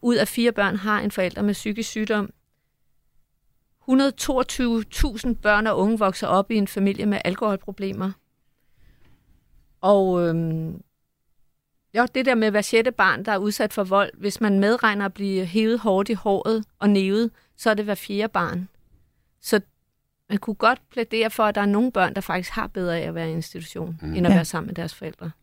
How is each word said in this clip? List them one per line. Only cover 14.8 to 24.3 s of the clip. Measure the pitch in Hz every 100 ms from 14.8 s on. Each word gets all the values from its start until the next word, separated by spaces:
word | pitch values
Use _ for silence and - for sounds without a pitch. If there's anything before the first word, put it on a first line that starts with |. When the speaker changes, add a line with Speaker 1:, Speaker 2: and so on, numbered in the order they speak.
| 220 202
Speaker 1:
at | 196
blive | - 202 190
hevet | 185 202 220 233
hårdt | 214 190 202
i |
håret | 214 208 196 - 220 214 _
og | 208
nævet, | 196 190 208 226 - _ -
så | 226
er |
det | 214
hver | 208
fjerde | 196 - 202 220
barn. | 190 165 175 185 _ _ _ _ _ _ _
Så | - 208 - _ _ _ _ _ _
man | 208
kunne | -
godt | 202 226 254 _
plædere | 254 226 226 220
for, | -
at | 214
der | 202
er | 202
nogle | 202 247
børn, | 208 185
der | 196
faktisk | - 180 175
har | - -
bedre | 190 180 170
af | 160
at |
være | 165 165
i |
institution, | 160 160 175 160 - 165 160
Speaker 2:
Mm. | 156
Speaker 1:
end | 160
at | 175